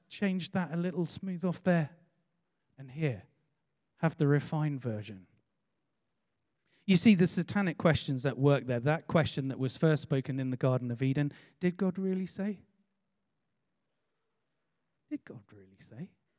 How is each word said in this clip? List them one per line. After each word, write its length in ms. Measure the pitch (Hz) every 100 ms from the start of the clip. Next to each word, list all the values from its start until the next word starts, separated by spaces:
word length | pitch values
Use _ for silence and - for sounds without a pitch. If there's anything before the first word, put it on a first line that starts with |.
| _
change 440 | - 202 185 160
that 200 | 190 165
a 60 | 170
little, 280 | 175 170 165
smooth 360 | - 190 180
off 200 | 185 170
there 280 | - 170 151 - _ _ _ _ _ _ _ -
and 140 | 135
here. 320 | 135 156 104 - _ _ _ _ _ _ _
Have 200 | 165 -
the 100 | 143
refined 540 | 143 - 160 151 139
version. 440 | 123 107 104 98 90 _ _ _ _ _ _ _ _ _ _ _ _ _ _ _ -
You 120 | 185
see, 180 | 240 190
the 100 | 180
satanic 540 | - 165 208 196 -
questions 480 | 175 147 - 131 135
at 100 | 127
work 300 | 139 143 123
there, 120 | 120
that 260 | 127 160 -
question 400 | 175 147 - 135
that 100 | 117
was 180 | 131 -
first 260 | 160 151
spoken 360 | - 139 131 131
in 120 | 131
the 60 | 127
Garden 340 | 135 127 123
of 100 | 113
Eden, 300 | 135 135 147 - - _
"Did 180 | 180 180
God 200 | 190 180
really 300 | 190 185 185
say?" 320 | - 196 190 _ _ _ _ _ _ _ _ _ _ _ _ _ _ _ _ _ _ _ _ _ _ _ _ _
Did 140 | 294
God 180 | - 107 98
really 280 | 104 95 95
say? 320 | - 110 185 _ _